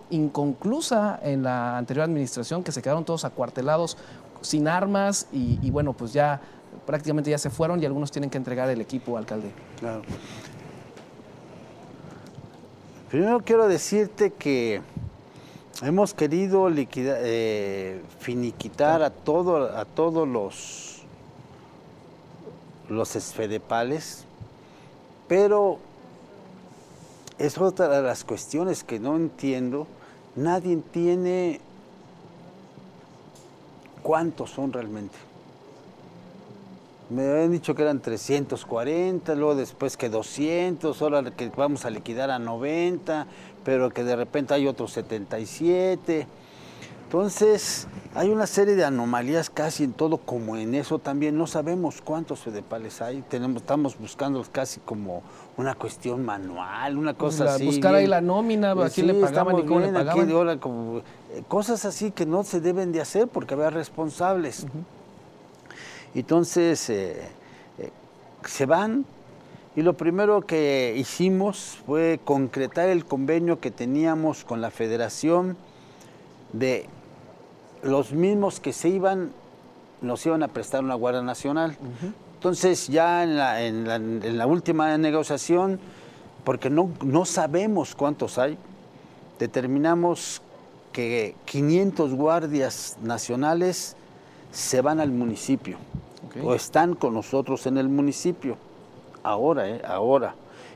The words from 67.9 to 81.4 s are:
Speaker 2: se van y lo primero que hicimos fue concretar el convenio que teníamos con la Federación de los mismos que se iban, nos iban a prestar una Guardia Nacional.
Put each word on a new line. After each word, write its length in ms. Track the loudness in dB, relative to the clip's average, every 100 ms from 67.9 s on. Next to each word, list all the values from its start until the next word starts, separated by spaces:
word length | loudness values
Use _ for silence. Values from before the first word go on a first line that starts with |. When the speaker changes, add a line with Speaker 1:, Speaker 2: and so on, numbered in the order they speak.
| -14 -20 -20 -20 -16 -8
Speaker 2:
se 200 | 0 4
van 400 | 4 4 0 -2 -8 -20 -20 -20 -20 -8 2
y 40 |
lo 120 | 4
primero 480 | 4 2 2 4 4
que 520 | 2 2 2 2 2 0
hicimos 800 | -2 2 4 4 2 -2 -8 -12 -2
fue 340 | 2 2 2 2
concretar 640 | 2 0 -2 -4 0 2
el 160 | 2 0
convenio 560 | -2 0 2 2 0
que 100 | -2
teníamos 720 | -4 -2 2 2 2 0 -2
con 160 | -4 -4
la 120 | -4
Federación 840 | -2 -2 0 -2 -2 2 2 2 -4 -12 -20 -20 -20 -20 -20 -20 -20 -12
de 360 | -2 0 0 -4 -16 -20 -20 -20 -20 -20 -20 -20 -8
los 280 | 0 2 2
mismos 480 | 2 4 4 2 0
que 140 | -6
se 160 | -2 0
iban, 420 | 2 2 2 -2 -8 -20 -20 -20 -20 -20 -8
nos 240 | -6 -2 0
iban 160 | 0
a 60 | 0
prestar 360 | -4 -4 -2
una 120 | 0 0
Guardia 260 | 0 0
Nacional. 560 | -2 -4